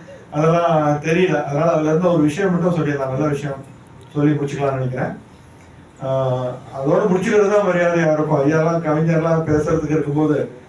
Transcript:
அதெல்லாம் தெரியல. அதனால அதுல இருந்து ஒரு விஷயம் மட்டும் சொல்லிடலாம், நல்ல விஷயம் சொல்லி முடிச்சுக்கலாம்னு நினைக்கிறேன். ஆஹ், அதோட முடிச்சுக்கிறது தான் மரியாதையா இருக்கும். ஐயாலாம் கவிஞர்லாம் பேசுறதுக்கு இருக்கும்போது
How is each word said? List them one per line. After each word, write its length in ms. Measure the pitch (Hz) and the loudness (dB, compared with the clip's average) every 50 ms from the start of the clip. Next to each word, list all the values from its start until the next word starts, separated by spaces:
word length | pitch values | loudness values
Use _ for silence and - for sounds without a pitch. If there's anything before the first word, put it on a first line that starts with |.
| - - - - - - | -14 -20 -20 -20 -18 -10
அதெல்லாம் 720 | - 147 156 160 165 170 170 170 165 156 151 147 147 147 | -4 0 2 2 2 2 2 2 2 2 2 2 0 0
தெரியல. 440 | 147 156 165 180 185 170 156 147 147 | 0 0 2 2 2 2 2 0 -2
அதனால 260 | 139 139 143 160 170 | -2 -2 0 0 2
அதுல 180 | 160 156 156 156 | 2 2 2 2
இருந்து 240 | 156 165 180 175 175 | 0 2 2 2 2
ஒரு 100 | 165 147 | 4 2
விஷயம் 280 | 151 147 196 196 185 175 | 2 0 0 0 0 0
மட்டும் 220 | 165 170 180 160 | 0 0 0 0
சொல்லிடலாம், 360 | 156 143 143 147 139 135 131 | 0 0 -2 -2 -2 -4 -4
நல்ல 160 | 131 143 151 | -2 -2 -2
விஷயம் 300 | 151 143 139 143 143 135 131 - - - - - - - - - - - | -2 -2 -4 -6 -8 -10 -10 -12 -18 -20 -20 -20 -20 -20 -20 -18 -10 -4
சொல்லி 180 | 147 143 151 147 | 0 2 2 2
முடிச்சுக்கலாம்னு 400 | - 143 139 - - 143 139 135 | 0 -2 -4 -4 -2 -2 -2 -2
நினைக்கிறேன். 460 | 131 131 123 - - - 175 - - - - - - - - - - - - - - - - - - 139 | -2 -4 -4 -4 -4 -6 -6 -6 -10 -16 -20 -20 -20 -20 -20 -20 -20 -20 -20 -20 -20 -20 -20 -18 -12 -6
ஆஹ், 460 | 131 135 135 135 131 127 127 127 123 | -4 -2 -2 0 -2 -2 -2 -4 -6
அதோட 500 | - - - - - 135 135 151 170 196 202 208 | -8 -8 -14 -14 -10 -6 -2 0 2 2 2 2
முடிச்சுக்கிறது 460 | 185 185 - 233 220 208 202 196 208 | 0 0 0 2 2 4 4 4 4
தான் 120 | 208 202 | 2 2
மரியாதையா 460 | 180 175 175 175 175 170 170 165 156 151 | 2 2 2 2 2 2 2 2 2 2
இருக்கும். 380 | 151 151 151 147 139 139 147 | 0 0 0 0 0 2 2
ஐயாலாம் 340 | 156 160 156 165 170 165 156 156 | 2 2 2 0 0 -2 -2 0
கவிஞர்லாம் 640 | 151 156 160 165 165 160 160 165 165 160 156 151 | 0 0 2 2 0 0 2 0 0 0 0 0
பேசுறதுக்கு 400 | 151 151 151 - 160 151 151 147 | 0 0 0 0 0 -2 0 0
இருக்கும்போது 600 | 151 160 143 143 143 151 156 151 147 127 - - - - - | -2 -2 -2 -2 0 0 2 2 2 0 -2 -4 -8 -14 -20